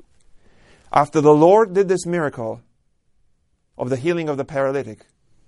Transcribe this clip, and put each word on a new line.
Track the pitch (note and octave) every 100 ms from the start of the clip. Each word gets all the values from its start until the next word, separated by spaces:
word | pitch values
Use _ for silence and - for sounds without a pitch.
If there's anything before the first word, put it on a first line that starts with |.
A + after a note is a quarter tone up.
| _ _ _ - _ _ _ _ -
After | C#3 D3 D#3
the | D3
Lord | D3+ E3 G#3 A3
did | F3+ F#3+
this | F3+
miracle | E3+ F3 D3 - A2 A#2 _ _ _ _ _ _ _ _ _ _ _ -
of | B2+
the |
healing | C3 D#3 E3+ D#3+
of | C#3
the |
paralytic, | C3 C#3 C3+ C#3 A2+ G#2+ _ _ _ _